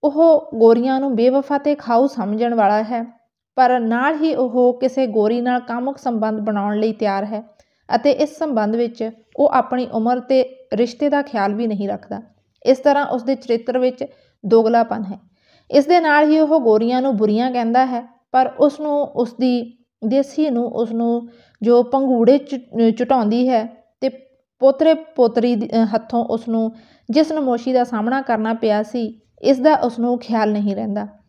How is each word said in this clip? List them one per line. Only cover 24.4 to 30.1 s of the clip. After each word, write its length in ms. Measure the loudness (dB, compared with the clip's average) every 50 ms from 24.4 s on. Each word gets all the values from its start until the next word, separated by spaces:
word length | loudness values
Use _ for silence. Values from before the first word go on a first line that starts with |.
| _ _ _ _
ਪੋਤਰੇ 340 | 2 2 4 4 4 4 4
ਪੋਤਰੀ 600 | 2 0 -12 -2 0 0 2 2 0 0 0 0
ਦੀ, 140 | -2 -2 -2 0
ਅਹ, 120 | 0 0 2 0
ਹੱਥੋਂ 300 | -4 -4 -2 -4 -4 -2
ਉਸ 220 | -2 -4 -6 -4 -4
ਨੂੰ 240 | -2 -2 -2 -4 -6 -10 -20 _ _ _ _ _
ਜਿਸ 220 | 2 2 2 2
ਨਮੋਸ਼ੀ 420 | 0 -4 -2 -2 -2 -2 -2 -2 0
ਦਾ 100 | 0 0
ਸਾਹਮਣਾ 380 | 0 -2 -4 -2 -2 -2 -4
ਕਰਨਾ 320 | -2 -2 -4 -2 -2 -4 -4
ਪਿਆ 300 | -2 -2 0 0 0 -2
ਸੀ, 380 | -4 -6 -6 -6 -6 -10 _ _ _ _ _
ਇਸ 180 | 0 0 0 4
ਦਾ 160 | 4 2 2
ਉਸ 240 | 4 0 -2 -2 -2
ਨੂੰ 200 | -2 -2